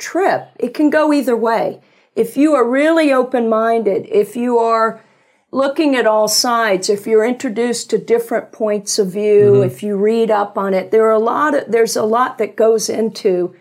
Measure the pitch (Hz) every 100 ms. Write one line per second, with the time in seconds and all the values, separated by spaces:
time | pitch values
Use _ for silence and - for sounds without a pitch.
0 | - 330 381 139 - - 247 247 302 311
1 | 302 285 247 226 226 226 - - _ _
2 | _ - 226 269 311 277 240 262 311 330
3 | 302 262 254 247 226 220 226 233 208 185
4 | - 202 208 240 240 233 226 226 226 -
5 | _ _ _ _ _ 254 269 277 302 254
6 | 220 214 214 - 247 233 220 185 185 202
7 | 220 220 226 247 269 208 240 226 - 208
8 | - 233 233 226 - - 214 208 202 -
9 | 190 190 208 208 208 202 196 - 208 202
10 | 214 226 220 208 202 214 196 190 185 220
11 | 220 220 226 254 302 285 - 233 226 226
12 | 214 233 254 - 208 - 226 226 - -
13 | 226 - 202 180 175 -